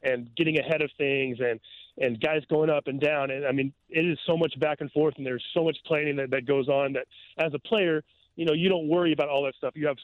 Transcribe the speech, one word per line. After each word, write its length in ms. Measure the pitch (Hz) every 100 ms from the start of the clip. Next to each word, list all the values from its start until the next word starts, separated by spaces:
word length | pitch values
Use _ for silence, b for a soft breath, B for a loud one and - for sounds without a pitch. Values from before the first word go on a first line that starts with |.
and 280 | 135 123 120 117
getting 240 | 160 156
ahead 220 | 143 156
of 80 | 147 -
things 400 | 139 135 135 120
and, 180 | 123 113 B B B -
and 200 | 135 110
guys 220 | 151 156 -
going 220 | 151 156
up 160 | 147 143
and 140 | 135
down. 320 | 147 147 135
And, 120 | 135
I 60 | 143
mean, 220 | 139 139 - _
it 160 | 160
is 140 | 170 147
so 120 | - 165
much 200 | 160 131
back 220 | 151 147
and 100 | 147
forth, 220 | 147 156 139
and 100 | 131
there's 180 | 123 -
so 120 | 180
much 140 | 165 151
planning 300 | - 156 151 139
that, 140 | 135
that 160 | 135 123
goes 220 | 139 131
on 240 | 139 139
that 160 | 135 - B B -
as 140 | 160
a 40 | 147
player, 460 | - 214 180 156 - b b -
you 80 |
know, 80 | 165
you 160 | 156 185
don't 180 | 180 151
worry 260 | 170 175
about 160 | 151 147
all 140 | 139 139
that 100 | -
stuff. 160 | 135
You 140 | 156 147
have, 80 | 131